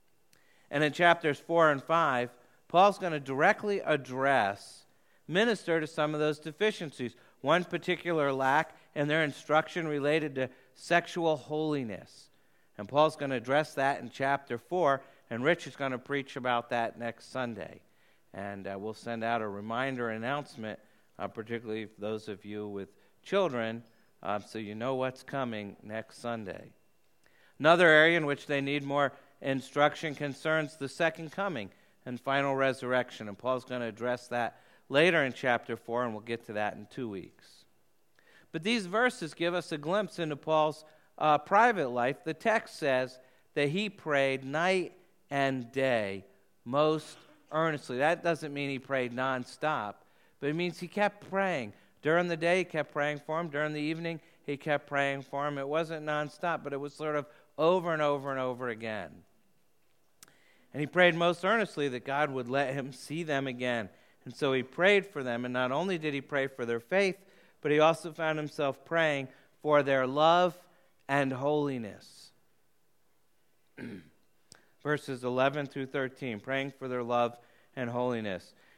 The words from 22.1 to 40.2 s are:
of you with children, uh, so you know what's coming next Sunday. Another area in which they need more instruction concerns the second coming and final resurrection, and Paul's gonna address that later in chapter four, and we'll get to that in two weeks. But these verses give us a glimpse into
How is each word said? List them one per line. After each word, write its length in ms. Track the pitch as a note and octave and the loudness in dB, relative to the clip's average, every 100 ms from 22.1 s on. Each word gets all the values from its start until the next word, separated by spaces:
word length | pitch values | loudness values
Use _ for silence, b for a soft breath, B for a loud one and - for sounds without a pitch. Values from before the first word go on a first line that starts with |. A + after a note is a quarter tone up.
| A2 G#2+ | -6 -8
of 160 | G2 | -12
you 220 | G2+ G#2 G#2 | -10 -8 -8
with 240 | G2+ F#2+ _ b b | -8 -12 _ b b
children, 600 | - G3 F3 B2 A2+ A#2 A#2 b b b | -2 0 0 -2 -4 -6 -12 b b b
uh, 160 | - G#2 | -6 -6
so 200 | - A2 | -6 -10
you 160 | G#2 | -8
know 200 | G#2+ B2 | -6 -4
what's 280 | C3 B2+ B2+ | -2 -4 -6
coming 540 | - C#3 B2+ G#2+ G2+ - | -10 -6 -4 -6 -8 -12
next 360 | G#2 A2 - - | -10 -10 -10 -12
Sunday. 540 | A#2+ A#2 G2 E2 - _ _ _ _ _ b b b b | -8 -8 -8 -12 -16 _ _ _ _ _ b b b b
Another 300 | D3 F3 E3+ | 4 8 10
area 280 | D3+ D#3+ E3+ | 10 8 6
in 80 | |
which 220 | D3 C#3 - | 0 -4 -2
they 140 | C#3 | -2
need 220 | C#3 C#3+ | 0 -2
more 300 | C#3 C#3+ C3+ B B B | 0 2 2 B B B
instruction 760 | C3+ C3+ - D3 D3 - D#3+ | -4 -4 -2 2 2 2 -8
concerns 600 | C3+ D3 C3 D#3+ D#3+ D3 - | -4 -6 -4 0 0 -2 -8
the 120 | C#3 | -10
second 440 | - E3 D#3+ D#3+ | -2 -2 -2 -10
coming 380 | - G3 C#3 G2 b b b B2+ | -6 -6 -6 -10 b b b -12
and 140 | B2 | -8
final 360 | - C#3 C#3 C3+ | -2 0 0 2
resurrection, 720 | C3+ B2 B2 B2+ B2 - G#2+ | 0 0 -2 -2 -2 -8 -12
and 100 | G2 | -6
Paul's 260 | B2 B2+ | -4 -4
gonna 220 | A#2+ B2+ A#2 | -4 -6 -6
address 420 | G#2 B2 B2 - | -4 -4 -4 -4
that 320 | A#2+ A#2 b b b b | -4 -4 b b b b
later 340 | C3+ F3 E3 | 6 6 4
in 100 | C3+ | 0
chapter 440 | A#2+ C3 A#2 - A2+ | 0 0 0 0 -10
four, 280 | - A#2+ | -4 -2
and 80 | B2 | -2
we'll 100 | G#2+ | -4
get 220 | A#2 A#2 - | -8 -8 -6
to 80 | |
that 200 | G#2 G#2 | -4 -4
in 120 | - G#2 | -6 -14
two 220 | - A#2+ | -10 -8
weeks. 560 | F#2+ - - - - _ _ _ _ _ b b b b | -8 -12 -20 -20 -20 _ _ _ _ _ b b b b
But 140 | D#3+ | -6
these 220 | F3+ A#3+ F3+ | -2 -2 0
verses 460 | G#3+ B3 A#3+ D#3+ | 0 0 0 -10
give 200 | - E3+ | -2 -2
us 180 | F3+ - | -2 -4
a 60 | D#3 | -6
glimpse 400 | D3 G3+ F#3+ | -2 -2 -2
into 180 | - | -6